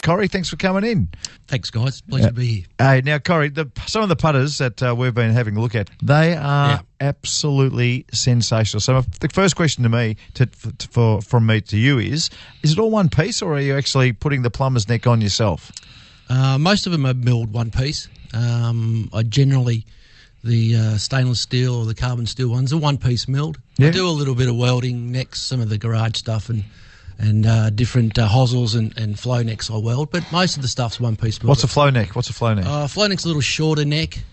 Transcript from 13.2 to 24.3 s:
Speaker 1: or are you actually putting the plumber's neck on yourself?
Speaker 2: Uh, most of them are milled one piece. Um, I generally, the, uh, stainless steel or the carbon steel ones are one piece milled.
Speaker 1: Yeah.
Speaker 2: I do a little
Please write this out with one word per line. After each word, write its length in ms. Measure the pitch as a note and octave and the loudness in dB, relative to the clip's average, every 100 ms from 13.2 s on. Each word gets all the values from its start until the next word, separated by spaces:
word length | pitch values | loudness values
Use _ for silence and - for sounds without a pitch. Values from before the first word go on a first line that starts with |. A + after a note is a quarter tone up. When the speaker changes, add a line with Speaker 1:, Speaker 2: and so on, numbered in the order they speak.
| G#3 - | 0 -2
Speaker 1:
or 120 | F#3 C#3+ | -2 -2
are 40 | |
you 160 | C#3 C#3 | 0 -2
actually 340 | C3 C3+ B2+ | 0 2 2
putting 280 | G#2+ D3 C#3 | 0 -2 0
the 80 | A#2+ | -2
plumber's 360 | - C3+ B2+ G2+ | -2 0 0 0
neck 180 | A#2 B2 | 0 2
on 140 | A#2 | 2
yourself? 500 | G2+ - G#2+ D#2+ - - - - - - - | 2 0 0 -2 -8 -20 -20 -20 -20 -16 -2
Speaker 2:
Uh, 280 | C3 C3+ C3+ | 0 2 2
most 280 | E3+ G3+ F#3+ | 2 2 0
of 60 | |
them 140 | D#3+ C3+ | 0 0
are 80 | |
milled 380 | B2+ A#2+ A#2+ A2+ | 0 0 0 -2
one 180 | A#2 A#2 | -4 -4
piece. 360 | A#2 C3+ - - - - | -2 -4 -6 -12 -20 -10
Um, 760 | A2+ A#2+ A#2+ A#2 A#2 A2+ A2+ - | -4 -2 0 -2 -2 -2 -2 -4
I 80 | A2 | -4
generally, 640 | A2+ C#3 C#3 C3+ B2 A2+ - - - - - _ | 0 2 4 2 0 -2 -6 -18 -20 -20 -20 _
the, 320 | A2+ A#2 A2+ A#2 | -2 2 2 2
uh, 200 | A2 G#2+ | 2 0
stainless 440 | - C3+ B2+ A2 | 0 0 0 0
steel 340 | - B2+ B2+ A#2+ | -2 0 0 -2
or 100 | A2+ | -4
the 80 | |
carbon 320 | G#2+ B2+ A#2+ A2 | -4 -4 -4 -4
steel 220 | - B2+ | -4 -2
ones 240 | B2 C3 | 0 0
are 40 | D#3 | 0
one 200 | D3 C#3 | 0 0
piece 300 | C3 A#2+ - | 0 0 -2
milled. 320 | C3+ D#3 D3+ - - | -4 -4 -8 -4 4
Speaker 1:
Yeah. 120 | D3 | 4
Speaker 2:
I 20 | |
do 160 | F#3 F3+ | 4 0
a 20 | |
little 260 | D3+ C3+ | 0 -2